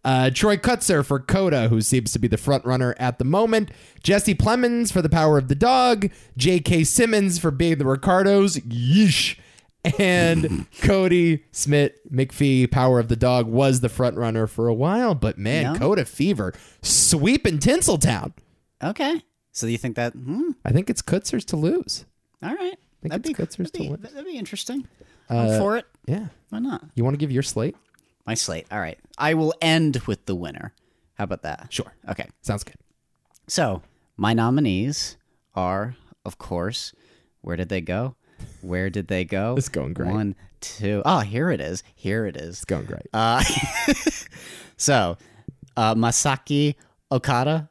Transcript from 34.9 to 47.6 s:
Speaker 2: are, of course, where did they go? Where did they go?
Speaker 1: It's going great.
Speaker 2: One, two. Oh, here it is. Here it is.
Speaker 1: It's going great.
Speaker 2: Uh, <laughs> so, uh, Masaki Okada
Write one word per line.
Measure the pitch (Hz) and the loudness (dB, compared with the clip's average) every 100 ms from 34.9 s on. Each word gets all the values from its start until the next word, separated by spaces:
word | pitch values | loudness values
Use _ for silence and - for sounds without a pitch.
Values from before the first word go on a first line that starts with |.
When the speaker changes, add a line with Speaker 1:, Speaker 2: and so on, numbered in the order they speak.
| 147 - - _ _ _ 95 | -4 -8 -12 _ _ _ -6
Speaker 2:
are, | 90 95 110 123 _ _ 95 | -4 -2 -6 -10 _ _ -16
of | - | -14
course, | - 87 90 123 - _ _ _ _ _ | -8 -6 -6 -8 -12 _ _ _ _ _
where | - 87 | -8 -6
did | 87 | -4
they | 95 | -6
go? | 82 92 131 - _ _ - - | -4 -4 -6 -10 _ _ -20 -16
Where | 92 90 95 | -6 -4 -4
did | 98 87 | -4 -4
they | 95 90 | -4 -2
go? | 98 110 131 | -4 -2 -2
Speaker 1:
It's | 131 | -4
going | - 67 | -6 -6
great. | - 62 | -6 -4
Speaker 2:
One, | 104 101 92 - - | -2 -4 -6 -16 -18
two. | - - 101 104 143 | -16 -8 -4 -2 0
Oh, | 175 | 0
here | 104 113 170 | 0 -2 -2
it | 110 | -2
is. | 69 92 _ _ | -4 -10 _ _
Here | 95 110 107 | -6 -4 -4
it | 65 | -8
is. | 80 90 | -14 -14
Speaker 1:
It's | - | -6
going | 90 50 | -6 -6
great. | 50 - | -14 -6
Speaker 2:
Uh, | 110 113 123 - - - - - - 320 | 0 2 2 0 -2 -4 -4 -2 0 -2
<laughs> | - - - - - - - | -6 -16 -20 -20 -20 -20 -4
so, | - 135 90 85 _ - - - - - | 0 2 2 -4 _ -20 -20 -20 -12 0
uh, | 110 110 | 0 2
Masaki | 117 - 151 131 - 143 147 143 _ _ _ | 0 0 0 -2 -2 0 0 -2 _ _ _
Okada | 131 - 123 135 160 | -2 0 0 0 -2